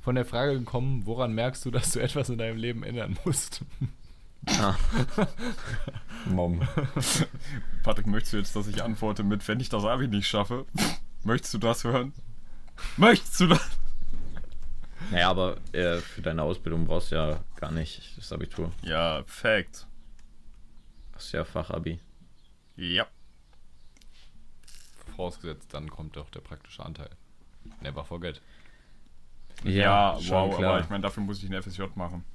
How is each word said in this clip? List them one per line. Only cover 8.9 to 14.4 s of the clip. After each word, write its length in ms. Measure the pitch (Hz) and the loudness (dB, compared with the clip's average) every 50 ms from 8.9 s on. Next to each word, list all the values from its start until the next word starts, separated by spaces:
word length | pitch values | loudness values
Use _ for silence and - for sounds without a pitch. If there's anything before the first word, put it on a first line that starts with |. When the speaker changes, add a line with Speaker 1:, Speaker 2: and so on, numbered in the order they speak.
| 110 - 110 110 101 98 101 | -2 0 0 -2 0 2 2
Speaker 3:
mit, 220 | 101 104 101 - | 2 2 0 0
„Wenn 120 | - 107 123 | -2 -2 0
ich 80 | 127 - | 0 0
das 140 | - 104 104 | 0 0 2
Abi 240 | 110 123 123 135 | 2 2 2 0
nicht 200 | 123 101 101 98 | 0 0 0 0
schaffe“? 380 | - - 104 101 - 123 127 135 - - - - - - - - - - - - | 2 2 2 2 0 -2 -4 -4 -6 0 0 2 2 2 -2 -4 -4 -4 -2 2
Möchtest 300 | 104 117 135 - - - | 2 2 2 0 -2 -2
du 40 | |
das 260 | 98 117 117 117 - - | 0 2 2 2 2 0
hören? 300 | 117 123 127 123 139 - - - - - - - - - - - - - - - - - | 2 2 2 0 -2 -6 -10 -10 -8 -8 -8 -8 -8 -8 -8 -8 -10 -8 -6 -6 -4 4
Möchtest 420 | - 190 233 220 - - - - - | 8 8 8 8 8 4 -2 4 4
du 60 | 175 | 8
das? 220 | 160 170 - - - - - - - - - - - - - - - - - | 8 8 6 6 4 6 6 6 8 6 6 6 6 6 4 4 2 0 -2